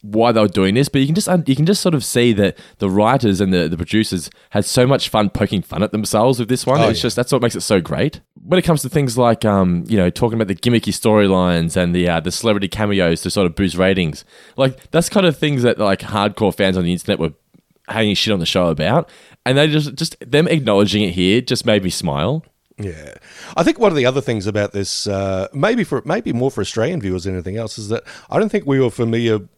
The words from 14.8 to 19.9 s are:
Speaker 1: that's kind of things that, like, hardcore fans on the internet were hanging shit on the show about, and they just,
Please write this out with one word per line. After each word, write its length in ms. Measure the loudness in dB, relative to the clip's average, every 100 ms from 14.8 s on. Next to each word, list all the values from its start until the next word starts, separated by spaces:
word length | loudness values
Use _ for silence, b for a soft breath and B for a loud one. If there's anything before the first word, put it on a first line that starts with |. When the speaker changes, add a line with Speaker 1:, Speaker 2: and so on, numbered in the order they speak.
| -2
Speaker 1:
that's 200 | -2 0
kind 160 | 0 0
of 100 | 0
things 260 | -2 2
that, 140 | 0 2
like, 220 | 0 0
hardcore 540 | -2 -2 -2 0 -2
fans 240 | 0 0 0
on 60 |
the 80 | -2
internet 260 | -2 -4 -4
were 160 | -4 -6 _ _ _ _ -8
hanging 260 | -2 0
shit 180 | 0 0
on 80 | -2
the 60 | 0
show 220 | 0 0
about, 380 | 0 0 0 -2 B B B
and 140 | -2 2
they 100 | 2
just, 260 | 0 -2